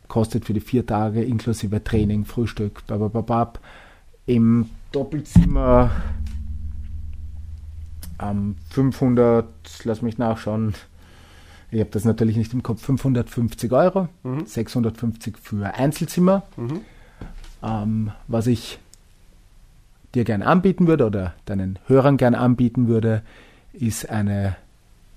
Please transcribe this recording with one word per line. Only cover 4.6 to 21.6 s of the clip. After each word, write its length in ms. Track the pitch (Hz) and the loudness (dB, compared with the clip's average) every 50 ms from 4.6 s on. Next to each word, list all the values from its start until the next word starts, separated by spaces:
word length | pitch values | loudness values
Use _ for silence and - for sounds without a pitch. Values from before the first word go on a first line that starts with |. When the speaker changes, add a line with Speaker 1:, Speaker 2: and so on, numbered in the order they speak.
| 113 113 - - - - - | 2 -2 -6 -12 -16 -8 -6
Speaker 1:
Doppelzimmer, 1000 | 139 135 - 160 147 - - - 170 175 - 135 - 131 127 123 123 120 113 - - - - - - - - - - - - - - - - - - - - - - - - - - - - - - - - - - - - - - - - - - - - - - | -6 -4 -4 -6 -8 -8 6 6 6 8 8 4 2 4 6 8 8 6 6 2 0 -2 -2 -4 -4 -6 -6 -6 -8 -8 -8 -8 -8 -8 -8 -8 -8 -10 -8 -8 -10 -8 -10 -10 -10 -10 -12 -12 -12 -12 -12 -14 -14 -14 -14 -14 -14 -14 -14 -14 -14 -14 -14 -12 -10
ähm, 360 | 104 104 101 101 101 101 98 - - - | -8 -6 -4 -4 -4 -4 -6 -8 -12 -6
fünfhundert, 760 | - 135 135 131 113 - 139 127 123 120 120 117 117 117 113 - - - - - - - - | -2 0 2 2 2 2 2 2 4 6 6 6 6 4 2 0 -8 -18 -20 -20 -20 -8 -4
lass 180 | 117 110 107 123 | -4 -4 -2 -4
mich 160 | 117 117 - | -6 -4 -2
nachschauen, 560 | 120 113 110 - - 107 107 110 110 107 101 - - - - - - - - - - - - - - - - - - - | -2 -2 -2 -2 -4 -4 -2 -2 -2 -2 -4 -6 -10 -18 -20 -20 -20 -20 -20 -20 -20 -20 -20 -20 -20 -20 -20 -20 -14 -4
ich 100 | - 110 | -2 -2
hab 100 | 104 - | -2 0
das 140 | - 104 98 | -2 0 2
natürlich 320 | 113 107 - 117 113 110 | 2 2 4 2 2 2
nicht 160 | 117 110 - 127 | 0 -2 -2 -4
im 100 | 127 - | -4 -4
Kopf, 200 | - 110 - - | -4 -6 -6 -2
fünfhundertfünfzig 920 | - 135 123 - 135 127 120 113 - - 123 117 107 - - 127 110 123 | -2 -2 0 2 0 0 0 -2 -2 -2 -2 -2 -2 -2 -4 -4 0 2
Euro, 360 | 135 175 185 185 196 180 151 - - - | 4 4 4 2 0 -2 -2 -6 -10 -8
Speaker 2:
Mhm. 240 | 127 131 151 156 | -6 -6 -6 -6
Speaker 1:
sechshundertfünfzig 880 | - - 117 110 - - 127 117 110 113 - 120 117 110 - - 113 - - | -6 -6 -6 -6 -4 -2 0 0 0 -2 -2 -4 -4 -4 -6 -10 -12 -12 -12
für 360 | - - 107 101 101 98 - | -12 -8 -6 -4 -4 -4 -2
Einzelzimmer. 680 | - 131 151 151 - 170 - - 175 180 185 196 196 - - - | 0 0 0 0 -2 -6 -4 0 2 4 4 4 2 0 -6 -10
Speaker 2:
Mhm. 240 | - 120 120 156 190 - - - - - - - - - - - - - - - - - | -10 -8 -6 -6 -8 -10 -14 -20 -20 -20 -20 -20 -18 -18 -16 -16 -16 -18 -18 -16 -10 -6
Speaker 1:
Ähm, 480 | 113 110 107 104 110 110 110 110 104 - - - - | -6 -4 -2 -2 -2 -2 -2 -2 -4 -6 -10 -8 -4
was 180 | - 117 110 | -2 0 2
ich 320 | 127 120 110 - - - - - _ - - _ _ _ _ - - - - _ _ _ - - - _ - _ _ _ _ - _ - | 2 0 0 -2 -8 -16 -18 -20 _ -20 -20 _ _ _ _ -20 -20 -20 -20 _ _ _ -20 -20 -20 _ -20 _ _ _ _ -20 _ -2
dir 100 | 123 110 | -2 0
gern 180 | 117 110 98 104 | 0 0 0 2
anbieten 440 | 120 160 185 180 190 - - 180 | 4 4 4 4 4 4 4 4
würde 200 | 165 160 147 123 | 4 6 4 4
oder 260 | 107 101 101 92 87 - - - | 2 2 0 -4 -4 -6 -10 -10
deinen 320 | - 101 98 | -6 -4 -4